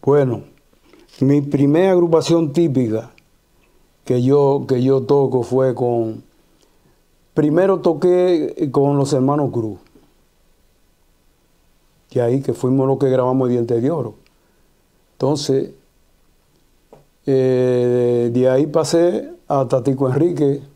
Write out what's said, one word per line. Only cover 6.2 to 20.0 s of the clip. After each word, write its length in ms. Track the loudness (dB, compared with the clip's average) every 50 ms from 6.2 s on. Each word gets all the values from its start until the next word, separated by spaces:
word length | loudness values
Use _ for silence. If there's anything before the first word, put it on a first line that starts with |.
| -16 _ _ _ _ _ _ _ _ _ _ _ _ _ _ _ _ _ _ _ _ _ _
primero 460 | 0 0 2 2 2 2 2 2 0
toqué 920 | 0 -2 -2 0 0 2 2 2 2 2 0 0 -2 -4 -6 -6 -6 -2
con 260 | 0 0 2 2 2
los 160 | 0 0 0 0
hermanos 380 | 0 0 0 0 0 -2 -4
Cruz, 300 | -4 -6 -6 -6 -10 -12 _ _ _ -20 _ _ _ _ _ _ _ _ _ _ _ _ _ _ _ _ _ _ _ _ _ _ _ _ _ _ _ _ _ _ _ _ _ _ _ _ _ _ _ _ _ _
que 140 | -4 -2 0
ahí 180 | 0 0 -2
que 140 | -2 -4 -6
fuimos 320 | -4 -2 0 0 2 2
los 120 | 0 0 0
que 120 | 0 0
grabamos 380 | 2 0 0 0 0 0 0 0
El 60 | 0
Diente 260 | -2 -2 -2 -2 -2
de 100 | -2 -2
Oro. 240 | -4 -4 -6 -10 -12 -18 _ _ _ _ _ _ _ _ _ _ _ _ _ _ _ _ _ _ _
Entonces, 580 | _ -2 -2 -2 -2 -2 -2 -2 -2 -4 -6 -12 _ _ _ _ _ _ _ _ _ _ _ _ _ _ _ _ _ _ _ _ _ _ _ -20 -20 _ _ _ _ _
eh, 1040 | -2 0 0 2 2 2 2 2 0 0 0 0 0 0 0 0 0 0 0 0 0 0
de 160 | 0 2 2
ahí 200 | 2 2 0 0
pasé 640 | 0 -2 -2 0 2 2 2 2 0 -2 -6 -10 -18 -20 _ _
a 180 | -2 -2 -2
Tatico 420 | 0 -2 -2 0 -2 -2 -2